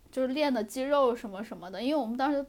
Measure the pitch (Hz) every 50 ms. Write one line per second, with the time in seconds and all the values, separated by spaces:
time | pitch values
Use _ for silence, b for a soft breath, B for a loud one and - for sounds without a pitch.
0 | - - - 262 262 254 262 302 302 285 254 226 214 220 - 269 262 277 285 285
1 | 269 247 233 240 - 208 190 190 220 - - 185 - 185 190 185 233 269 311 302
2 | 240 220 233 254 269 294 294 277 285